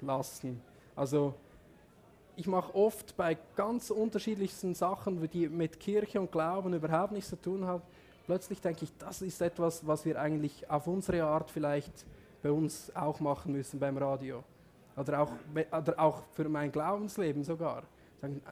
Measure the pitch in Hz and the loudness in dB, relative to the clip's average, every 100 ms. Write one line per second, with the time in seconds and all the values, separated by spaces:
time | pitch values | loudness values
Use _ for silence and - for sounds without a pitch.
0 | 139 135 - - 131 117 - - - - | -2 -2 -2 -6 -8 -8 -12 -20 -14 -4
1 | 135 147 143 - - - - - - - | 2 2 2 -2 -14 -20 -20 -20 -20 -20
2 | - - - - 190 185 180 196 214 - | -20 -20 -18 -6 0 2 2 4 4 4
3 | - - 170 156 - - 208 240 - 214 | -6 0 0 0 -2 -2 0 -2 -2 0
4 | 220 208 220 208 190 - 185 175 180 196 | 2 0 0 0 -2 -2 -4 0 0 0
5 | 202 180 160 175 156 170 160 - - 208 | -2 -2 -2 0 0 0 -2 -2 0 0
6 | 208 202 180 165 160 190 185 170 160 160 | 2 0 0 0 0 0 0 0 2 2
7 | 202 202 - 170 180 190 185 175 - - | 2 -2 -6 -6 -4 -2 -2 -4 -6 -18
8 | - - - 180 - 196 175 160 156 - | -20 -12 -2 -2 -2 -4 -2 -2 -6 -8
9 | - - 190 - 175 175 170 165 156 151 | -12 -8 -8 -2 -2 2 0 0 0 0
10 | 160 131 151 151 147 - - 151 170 190 | 2 0 0 2 0 -4 -2 0 2 0
11 | 185 175 156 156 156 156 147 147 - - | 2 2 4 2 0 -2 2 0 -2 -12
12 | - - - - 147 151 151 - - - | -18 -20 -20 -4 2 4 2 -2 -8 -2
13 | 151 - 147 139 - 139 135 139 139 135 | -2 0 0 0 0 -4 -4 -2 -2 2
14 | 139 135 131 123 - - - - - - | 0 0 -4 -10 -12 -20 -20 -20 -14 -6
15 | 139 143 147 120 151 156 160 160 156 165 | 0 2 2 0 -4 -2 0 0 0 6
16 | 156 156 - - 156 151 147 151 165 202 | 6 4 -4 -4 0 0 0 0 0 0
17 | 208 208 165 143 143 165 160 120 - - | -2 0 0 0 -2 -2 -2 -4 -8 -20
18 | - - 139 143 - | -20 -10 -8 -8 -10